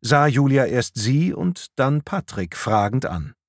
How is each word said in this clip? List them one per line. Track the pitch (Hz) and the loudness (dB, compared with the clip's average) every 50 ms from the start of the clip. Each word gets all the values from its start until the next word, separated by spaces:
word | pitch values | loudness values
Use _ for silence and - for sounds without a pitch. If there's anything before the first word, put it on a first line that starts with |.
sah | _ 113 147 143 143 151 | _ 2 4 4 4 4
Julia | 135 127 143 139 135 139 131 | 4 4 2 4 4 4 2
erst | - - 123 113 - _ - | 2 2 0 -2 -2 _ -4
sie | 107 107 131 143 165 185 - | -2 0 2 2 0 0 -2
und | - - 180 180 - - - _ | -2 -2 -4 -4 -4 -10 -16 _
dann | - 135 135 143 151 147 | -2 0 0 0 0 -2
Patrick | - - 196 - - - 107 92 85 - | -4 -8 -8 -8 -8 -8 -6 -6 -6 -6
fragend | - - - 107 107 101 104 110 127 127 | -8 -2 0 2 2 2 2 0 -2 -2
an. | - 87 87 76 73 - _ _ | -2 -6 -6 -8 -8 -12 _ _